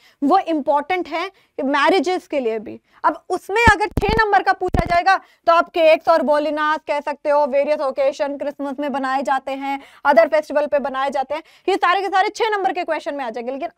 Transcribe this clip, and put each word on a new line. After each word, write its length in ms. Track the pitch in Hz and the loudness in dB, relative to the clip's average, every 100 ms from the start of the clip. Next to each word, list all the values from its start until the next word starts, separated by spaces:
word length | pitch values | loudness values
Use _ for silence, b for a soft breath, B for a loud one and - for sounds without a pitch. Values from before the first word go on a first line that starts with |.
| b b | b b
वो 140 | 285 381 | 2 2
इंपॉर्टेंट 720 | 330 311 285 294 285 370 277 | 2 -2 0 0 0 -4 -4
हैं 240 | 320 381 b b - | -6 -6 b b -6
मैरिजेस 640 | 269 285 302 370 302 370 - | -2 2 4 4 2 -4 -4
के 120 | 294 | -4
लिए 200 | 233 220 | -2 -4
भी। 220 | 214 220 b b | -8 -16 b b
अब 220 | - 302 - | -2 -2 -4
उसमें 320 | 359 - 415 466 | -6 -2 2 4
अगर 160 | 370 427 | 4 0
छह 380 | - 415 453 427 | -2 0 2 4
नंबर 180 | 392 | 2
का 100 | 392 | 2
पूछा 320 | 370 370 - 339 | 0 0 0 2
जाएगा 320 | 349 359 370 | 2 2 0
तो 360 | - _ - | -2 _ 2
आप 160 | 339 339 | 2 2
केक्स 400 | 349 320 330 339 | 2 4 4 4
और 120 | 330 | 2
बोलिनास 580 | 269 294 302 302 302 311 - | 2 0 0 -2 -2 -2 -2
कह 120 | 294 | -4
सकते 300 | 302 285 302 | -4 -4 0
हो, 160 | 285 285 | 2 2
वेरियस 340 | 277 285 302 | 0 0 0
ओकेजन, 580 | 269 262 269 285 285 285 | -2 0 -2 -2 -4 -6
क्रिसमस 420 | 269 277 285 262 | -8 -8 -8 -6
में 120 | 294 | -6
बनाए 300 | 269 262 269 | -4 -4 -2
जाते 300 | 285 262 269 | -2 -4 -4
हैं, 280 | 269 277 269 B B 277 | -8 -6 -8 B B 2
other 220 | 294 320 | 4 4
festival 380 | 311 302 294 294 | 2 0 -2 0
पे 120 | 285 | -2
बनाए 300 | 269 262 277 | -2 -4 -2
जाते 260 | 277 262 302 | -2 -4 -8
हैं, 80 | b b - | b b -2
ये 60 | 370 | 0
सारे 260 | 359 381 | 2 0
के 60 | 381 | 0
सारे 220 | 381 415 | 0 0
छह 200 | - 440 | 0 -2
नंबर 240 | 415 370 | 0 -2
के 100 | 330 | -2
क्वेश्चन 320 | 339 302 330 285 | -4 -6 -6 -6
में 100 | 247 | -6
आ 40 | |
जाएंगे। 220 | 247 233 | -8 -8
लेकिन 180 | 269 330 | -8 -8